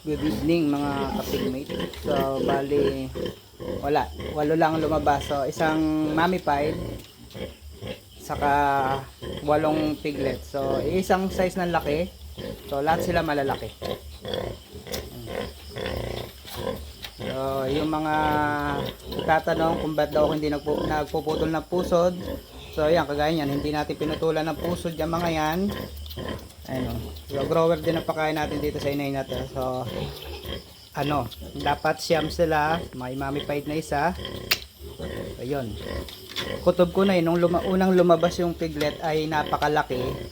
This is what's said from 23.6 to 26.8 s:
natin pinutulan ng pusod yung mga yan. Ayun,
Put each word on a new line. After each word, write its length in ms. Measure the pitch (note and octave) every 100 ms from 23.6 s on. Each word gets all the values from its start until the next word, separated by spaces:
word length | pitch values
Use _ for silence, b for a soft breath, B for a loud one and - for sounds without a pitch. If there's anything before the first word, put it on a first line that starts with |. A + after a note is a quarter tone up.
| D3+
natin 240 | D3+ D3+ C#3+
pinutulan 480 | D#3 D3+ D#3+ D#3 D#3+
ng 80 | D3+
pusod 320 | E3+ F3 F3 D#3
yung 160 | D#3 E3
mga 140 | F3
yan. 400 | D#3+ D3+ E3+ G3+ - - - - - - G#2+ - -
Ayun, 320 | - C3